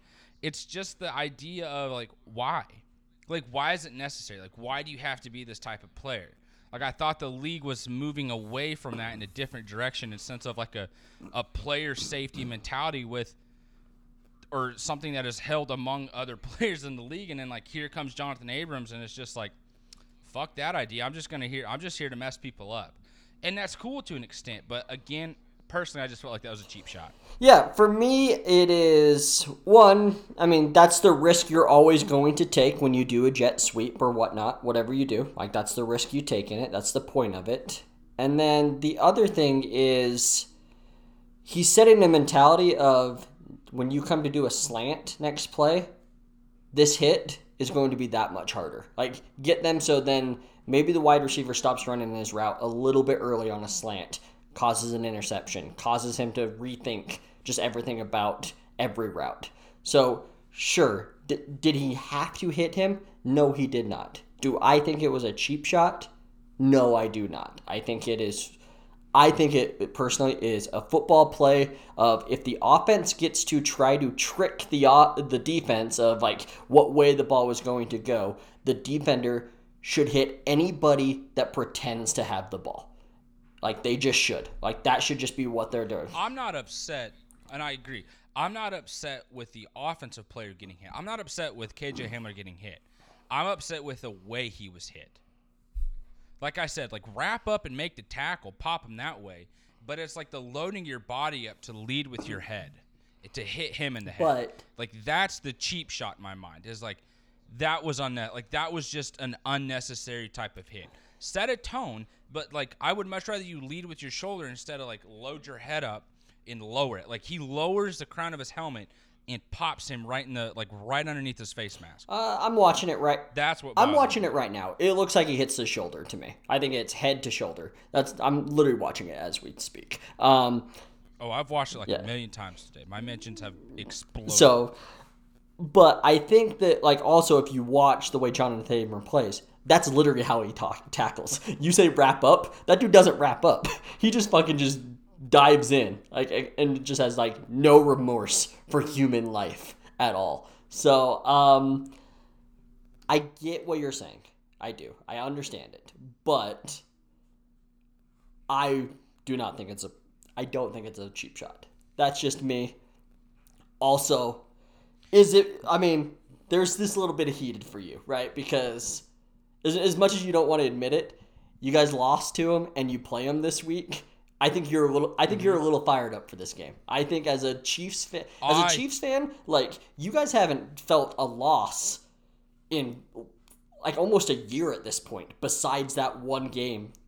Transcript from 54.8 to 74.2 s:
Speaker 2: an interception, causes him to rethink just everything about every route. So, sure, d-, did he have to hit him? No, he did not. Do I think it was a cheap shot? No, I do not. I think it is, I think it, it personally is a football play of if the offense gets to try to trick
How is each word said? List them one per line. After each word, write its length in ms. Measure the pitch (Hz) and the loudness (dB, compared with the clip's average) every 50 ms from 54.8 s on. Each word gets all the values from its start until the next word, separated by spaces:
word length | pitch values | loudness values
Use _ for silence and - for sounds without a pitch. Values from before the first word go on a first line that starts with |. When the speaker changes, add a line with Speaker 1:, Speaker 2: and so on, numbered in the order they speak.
| 123 117 117 | -4 -4 -6
Speaker 2:
an 120 | 113 117 | -4 -4
interception, 640 | 113 110 104 101 - 104 95 - - - 95 73 - - | -6 -6 -6 -8 -6 -8 -8 -8 -8 -10 -10 -10 -12 -14
causes 400 | - - 117 120 120 120 120 117 | -8 -2 -2 -2 -2 -2 -6 -6
him 140 | - 120 113 | -4 -6 -4
to 160 | 110 123 117 | -4 -4 -6
rethink 720 | 107 110 113 123 127 123 120 - 131 113 101 - - - - - _ _ _ - | -6 -6 -10 -12 -12 -12 -10 -10 -10 -10 -10 -10 -12 -14 -14 -16 _ _ _ -10
just 160 | 135 123 - | -8 -6 -4
everything 420 | 98 120 113 117 117 131 117 113 | -4 -4 -4 -4 -6 -6 -6 -8
about 500 | 107 104 113 107 104 104 - - - - - _ _ _ _ - | -8 -4 -2 -2 -2 -2 -4 -6 -10 -14 -14 _ _ _ _ -4
every 300 | 123 113 104 117 110 101 | -4 -4 -4 -6 -6 -6
route. 420 | 87 76 69 60 - - - - _ - - - _ _ _ | -6 -6 -8 -8 -8 -10 -16 -18 _ -20 -20 -20 _ _ _
So, 420 | - - 143 127 127 117 - - - - _ _ _ | 2 4 4 4 4 2 -4 -8 -18 -20 _ _ _
sure, 640 | _ - - - - 180 151 120 101 92 95 - - _ - | _ -8 -4 -2 2 4 4 4 2 -2 -8 -12 -20 _ -8
d-, 160 | - 143 - - 143 143 127 | -8 -8 -8 -6 -14 -14 -2
did 160 | 151 160 147 | 0 0 0
he 180 | 139 143 135 123 | 2 -2 -2 -4
have 420 | 131 - - 143 143 160 170 - - | -6 -8 -8 -4 -4 -4 -6 -6 -6
to 100 | 190 170 | -6 -6
hit 240 | 143 170 170 165 170 | -2 -2 -2 -2 0
him? 280 | 190 190 196 196 196 - - - _ - | 0 0 0 0 -4 -8 -20 -20 _ -4
No, 280 | 127 135 147 147 139 | 0 4 4 4 4
he 160 | 135 143 135 | 2 0 -2
did 180 | 135 127 120 110 | -2 -2 -4 -4
not. 360 | 104 87 60 - - - - - - - - | -4 -6 -10 -10 -14 -16 -20 -20 -20 -14 -4
Do 160 | - 135 123 - | -4 -2 -2 2
I 200 | - 135 147 147 | 4 4 4 4
think 240 | 147 165 151 151 156 | 4 0 -4 -2 -2
it 60 | 139 | -2
was 140 | 131 127 120 | -2 -2 -4
a 80 | 107 | -6
cheap 340 | 98 - - - 147 147 - | -6 -6 -6 -6 -6 -6 -4
shot? 420 | - 185 170 170 180 - - - - - - - - - - - - - | 0 2 2 2 2 0 -4 -16 -18 -20 -20 -20 -20 -20 -20 -20 -20 -6
No, 380 | - 131 135 135 131 123 120 117 | 0 2 4 6 6 6 4 4
I 120 | 113 113 | 2 0
do 200 | 110 107 107 101 | -2 -4 -6 -6
not. 340 | 90 80 57 - - - - - | -6 -8 -10 -12 -14 -16 -20 -12
I 120 | - 95 110 | -10 -8 -8
think 280 | - - 117 110 - | -6 -6 -6 -6 -2
it 120 | 120 113 110 | -4 -2 -2
is, 380 | 110 101 101 - - - - - - - - - - - - - - - - | -2 -4 -4 -8 -10 -12 -16 -20 -20 -20 -20 -20 -20 -20 -20 -20 -20 2 6
I 160 | - 123 147 | 8 8 8
think 240 | 143 - 156 143 147 | 6 4 0 2 2
it, 240 | 127 120 - - - | 0 0 0 -4 -8
it 140 | 98 - - | -8 -8 -6
personally 400 | - 127 123 - - 135 131 - - | -6 -4 -4 -2 0 0 -2 -2 -2
is 260 | - 113 110 104 104 - - | -4 -4 -2 -4 -6 -6 -8
a 80 | 107 | -8
football 460 | - - 160 156 - - 165 156 151 | -6 -2 -2 -2 4 6 8 8 8
play 500 | 151 - - 143 139 143 143 139 139 - - - - - | 6 4 4 6 6 6 6 4 2 -2 -16 -20 -16 0
of 300 | - 113 117 113 113 - | 2 4 4 4 2 0
if 160 | - - - - | -4 -6 -4 -4
the 140 | 127 - - | -6 -6 -2
offense 540 | - 120 147 165 - - 214 196 165 - - | 4 6 6 6 6 4 2 4 2 -2 -4
gets 300 | - 165 156 - - - | -2 -2 -2 -2 -2 -4
to 180 | - 160 143 | 0 0 0
try 340 | 147 - - - 131 135 139 | 0 -2 0 2 4 4 4
to 120 | 147 143 123 | 2 0 -2
trick 560 | - - | -2 -4